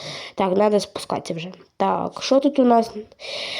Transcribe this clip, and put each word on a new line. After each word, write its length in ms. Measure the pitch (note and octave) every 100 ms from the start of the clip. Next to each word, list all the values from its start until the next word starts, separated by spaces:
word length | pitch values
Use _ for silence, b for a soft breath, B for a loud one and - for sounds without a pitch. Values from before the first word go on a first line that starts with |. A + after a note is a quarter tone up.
| B B B B
Так, 200 | F#3+ F#3+
треба 240 | G#3 G#3
спускатися 540 | G3+ - - - -
вже. 180 | E3 F3 F#3 - -
Так, 460 | G3 F#3 F3 -
що 160 | - C4
тут 200 | C#4+ C#4
у 40 |
нас? 280 | B3 A#3 A3+ G#3+ A3 _ B B B B